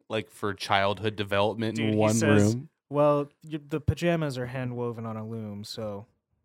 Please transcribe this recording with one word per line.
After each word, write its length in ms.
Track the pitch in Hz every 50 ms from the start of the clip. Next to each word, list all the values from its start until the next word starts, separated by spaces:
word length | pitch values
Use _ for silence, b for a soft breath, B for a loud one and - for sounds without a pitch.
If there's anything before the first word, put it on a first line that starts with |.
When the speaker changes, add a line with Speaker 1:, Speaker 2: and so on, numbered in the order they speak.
| _ -
Speaker 1:
like, 220 | 113 110 107 -
for 240 | - - - 104 98
childhood 640 | 95 - - 107 98 98 98 104 95 104 110 104
development 600 | 101 104 98 101 98 101 107 104 110 113 113 107 110
Speaker 2:
Dude, 80 | 110 107
Speaker 1:
in 40 | 107
Speaker 2:
he 40 | 107
Speaker 1:
one 160 | 107 107 110
Speaker 2:
says, 400 | 113 110 107 104 104 101 104 113
Speaker 1:
room. 160 | 123 139 - _ _ _ -
Speaker 2:
"Well, 380 | 139 143 147 147 147 143 143 143 _ _ - 156
y-, 100 | 151 160 147 143
the 140 | 156 156
pajamas 560 | 143 - 160 143 170 175 170 165 160 147 131 127
are 80 | 123
hand 320 | 123 123 131 127 123 123 120
woven 300 | 120 120 117 110 113 113
on 100 | 110 110
a 100 | 110 110
loom, 360 | 113 113 110 107 101 101 104
so 420 | - - - 110 107 101 101 101 - _ _ _ _ _ _ _